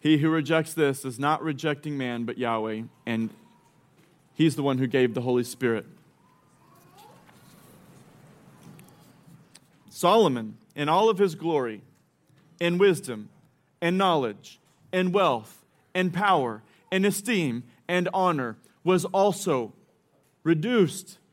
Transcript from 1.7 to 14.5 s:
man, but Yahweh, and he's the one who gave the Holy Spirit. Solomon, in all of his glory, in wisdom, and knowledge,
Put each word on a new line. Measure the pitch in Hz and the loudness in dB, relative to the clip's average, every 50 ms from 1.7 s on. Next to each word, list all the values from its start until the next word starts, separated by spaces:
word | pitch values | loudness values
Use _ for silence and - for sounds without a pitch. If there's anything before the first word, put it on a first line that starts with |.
| 147 143 - 151 147 139 | -4 -4 -6 -8 -8 -6
man, | 131 123 120 120 117 | -6 -6 -6 -6 -6
but | 113 123 - | -8 -6 -6
Yahweh, | 123 117 117 110 110 110 110 110 113 113 _ _ _ | -4 -2 -2 -2 -4 -4 -6 -8 -10 -12 _ _ _
and | - 117 113 113 113 - - - _ _ _ _ _ _ _ _ _ _ _ _ _ _ _ _ _ _ | -6 -4 -4 -4 -6 -8 -14 -20 _ _ _ _ _ _ _ _ _ _ _ _ _ _ _ _ _ _
he's | _ 156 165 131 | _ 2 2 2
the | 113 139 | 0 -2
one | 143 135 127 | 0 0 0
who | 131 | -2
gave | 131 113 135 127 123 110 | 0 2 2 2 2 2
the | 127 | -2
Holy | 120 127 123 123 120 | -2 0 0 0 0
Spirit. | 120 - - 131 120 113 107 98 - - _ _ _ _ _ _ _ _ _ _ _ _ _ _ _ _ _ _ - _ 762 831 - - - _ - - - _ - - - - - - - - - - - - - - - - - - - - - - - - - - - - - - - - - _ _ _ - - - _ _ _ - _ _ _ _ _ - | -2 -6 -4 -2 -2 -2 -2 -4 -10 -20 _ _ _ _ _ _ _ _ _ _ _ _ _ _ _ _ _ _ -20 _ -20 -20 -20 -20 -20 _ -20 -20 -20 _ -20 -20 -20 -20 -20 -20 -20 -20 -20 -20 -20 -20 -20 -20 -20 -20 -20 -20 -20 -20 -20 -20 -20 -20 -20 -20 -20 -20 -20 -20 -20 -20 -20 _ _ _ -20 -20 -20 _ _ _ -20 _ _ _ _ _ -20
Solomon, | - - - 175 196 233 220 170 131 120 110 110 107 - _ _ _ | -14 0 2 4 4 6 4 4 2 -2 -6 -10 -14 -18 _ _ _
in | 143 147 147 | -6 -2 0
all | 160 185 214 226 | 2 2 4 2
of | 214 180 | 2 2
his | 202 190 156 | 0 0 0
glory, | 147 151 165 165 147 127 117 110 101 - _ _ _ _ _ _ _ _ _ _ _ _ _ _ _ | -4 -6 -2 -2 -2 -2 -4 -8 -12 -16 _ _ _ _ _ _ _ _ _ _ _ _ _ _ _
in | 170 170 175 180 | -2 -2 2 4
wisdom, | 196 202 180 - - - 123 107 104 - _ _ _ _ _ _ _ _ _ _ | 4 4 4 2 -2 -10 -10 -10 -10 -16 _ _ _ _ _ _ _ _ _ _
and | - 170 175 190 | -2 0 2 2
knowledge, | 196 190 170 156 131 113 104 - - - | 2 2 2 2 0 -2 -6 -8 -16 -20